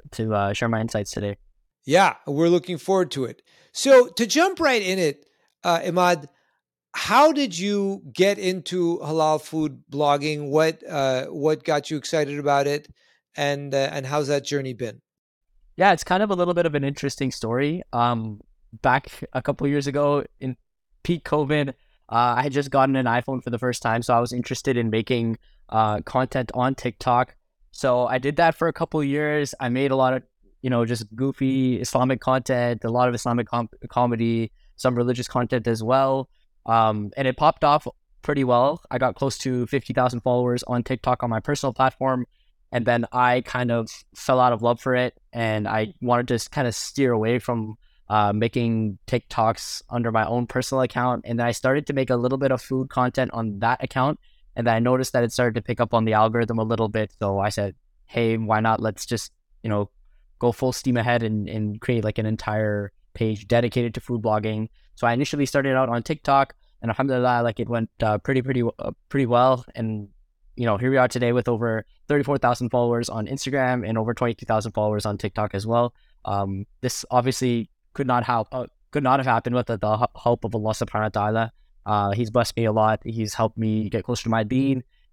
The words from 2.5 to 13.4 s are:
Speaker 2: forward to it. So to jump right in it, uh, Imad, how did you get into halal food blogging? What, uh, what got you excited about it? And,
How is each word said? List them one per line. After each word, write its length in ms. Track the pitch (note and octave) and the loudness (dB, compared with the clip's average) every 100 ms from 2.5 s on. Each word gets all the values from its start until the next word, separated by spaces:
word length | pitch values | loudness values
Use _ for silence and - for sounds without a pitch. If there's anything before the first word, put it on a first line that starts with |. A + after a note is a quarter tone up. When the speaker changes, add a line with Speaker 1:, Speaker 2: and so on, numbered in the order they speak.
| F3 F3 E3+ | 2 0 -8
Speaker 2:
forward 320 | - F#3+ E3 | 0 0 0
to 120 | C#3 A#2+ | -4 -8
it. 160 | - _ _ _ | -10 _ _ _
So 340 | - C#4 C4 B3 | -2 8 8 8
to 220 | - A#3 | 0 -2
jump 320 | D4+ F#4 F4+ | 2 0 2
right 240 | D4+ A#3+ | 0 2
in 160 | F#3 F#3+ | 0 0
it, 260 | D#3+ - _ _ _ _ | 0 -2 _ _ _ _
uh, 160 | F3+ E3+ | 0 0
Imad, 480 | F#3+ F3 F3+ E3+ C#3+ _ _ _ _ _ _ | 0 2 4 2 -2 _ _ _ _ _ _
how 400 | - - A#3 D#4 | -8 2 6 6
did 260 | D4 C4 E3 | 4 -2 -2
you 440 | G3+ G3+ G3 G3 C#3+ | -2 0 -2 -4 -8
get 280 | A2+ F#3+ G3+ | 2 2 2
into 580 | F#3 F#3 - F3+ E3+ E3+ | -2 -4 -4 -2 -2 -2
halal 360 | D3 D#3+ D#3 D#3 | -2 0 2 2
food 440 | - D#3+ D3+ C3 - | -2 -4 -4 -6 -10
blogging? 580 | C#3 D3 C#3+ D3+ D3 D3 | 0 2 2 0 -4 0
What, 340 | D3+ D#3+ D#3+ - | 2 2 0 -6
uh, 380 | D#3 C3+ B2+ C3+ | -2 0 0 -4
what 360 | C#3+ D3+ D3+ | -2 0 0
got 280 | D#3+ D3 C#3 | 0 -2 -2
you 60 | D#3 | -8
excited 420 | - D#3+ C#3+ C#3+ | -2 -2 -2 -2
about 260 | C#3+ C#3 C#3 | 2 2 2
it? 220 | D3 - - _ _ _ | -2 -6 -20 _ _ _
And, 380 | - | -4